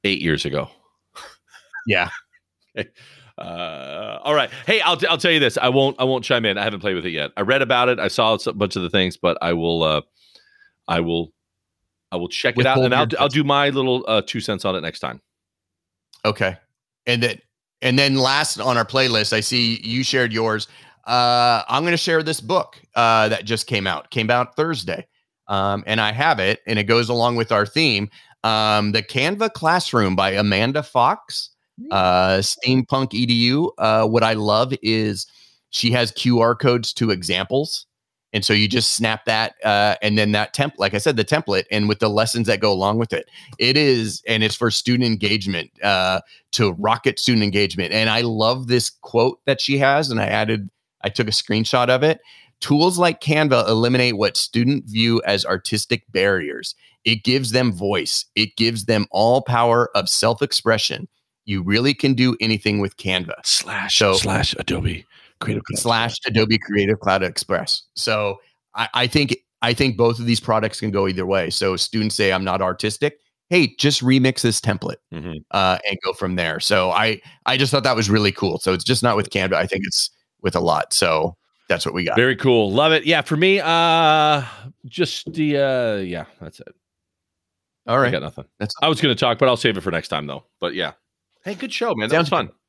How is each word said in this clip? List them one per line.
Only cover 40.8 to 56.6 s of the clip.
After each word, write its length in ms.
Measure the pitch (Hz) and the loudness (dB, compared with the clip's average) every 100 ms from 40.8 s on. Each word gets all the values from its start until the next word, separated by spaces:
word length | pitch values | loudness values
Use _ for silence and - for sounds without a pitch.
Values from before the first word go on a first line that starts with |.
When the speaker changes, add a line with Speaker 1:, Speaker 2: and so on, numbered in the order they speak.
| 98 | -2
Speaker 2:
I 60 | 101 | 0
said, 180 | 160 123 | 0 0
the 80 | 104 | 0
template, 400 | 156 160 98 - | 0 0 -2 0
and 180 | 107 104 | 0 0
with 100 | 104 | 0
the 80 | 110 | 2
lessons 380 | 104 113 120 113 | 2 0 0 0
that 140 | 101 | 2
go 100 | 107 | 2
along 260 | 95 98 110 | 2 0 0
with 140 | 117 | -2
it. 180 | 82 - - - - | -4 -6 -20 -20 -2
It 160 | 117 135 | 2 4
is, 480 | 143 127 110 92 - | 4 2 0 -6 -2
and 160 | 110 | 0
it's 140 | 110 - | 0 0
for 160 | 120 | -2
student 340 | - - 123 123 | 0 0 0 0
engagement, 640 | 107 101 107 95 87 - _ | 0 0 -2 -2 -6 -8 _
uh, 380 | 101 95 92 92 - - _ | 0 2 2 -2 -6 -20 _
to 180 | - 107 85 | 0 0 0
rocket 400 | 104 117 131 104 | -2 0 0 0
student 240 | - 113 | 0 2
engagement. 480 | 104 98 101 82 87 | 2 0 0 -2 -2
And 160 | 110 110 | 0 0
I 120 | 110 | 0
love 460 | 120 110 110 127 123 | -2 0 0 0 0
this 220 | 123 - | 0 0
quote 500 | _ - 117 123 - - | _ -2 2 2 0 -4
that 140 | 135 | -2
she 180 | - 139 | -2 2
has, 320 | 135 139 143 | 2 2 0
and 120 | 113 | -2
I 60 | 104 | -2
added, 420 | 107 107 110 98 _ _ _ | -2 0 -2 -6 _ _ _
I 80 | 98 | -6
took 180 | - 107 | -4 -2
a 40 | |
screenshot 580 | - - 107 110 131 120 | -2 -2 -2 0 0 2
of 140 | 127 | 4
it. 180 | 151 160 _ - _ _ | 2 0 _ -20 _ _
"Tools 360 | - 147 175 175 | 0 2 2 2
like 220 | 175 - | 0 0
Canva 480 | - 156 151 123 110 | 0 2 4 2 2
eliminate 480 | 113 120 127 123 104 | 2 2 2 2 0
what 220 | 104 - | -2 -2
students 520 | - 117 120 143 - | -2 0 2 0 -2
view 280 | 110 117 113 - | 0 2 2 2
as 200 | 101 - | 0 0
artistic 580 | 92 - 107 - 120 _ | -4 -2 -4 -2 -6 _
barriers. 600 | 95 98 95 73 57 | -2 0 0 -4 -8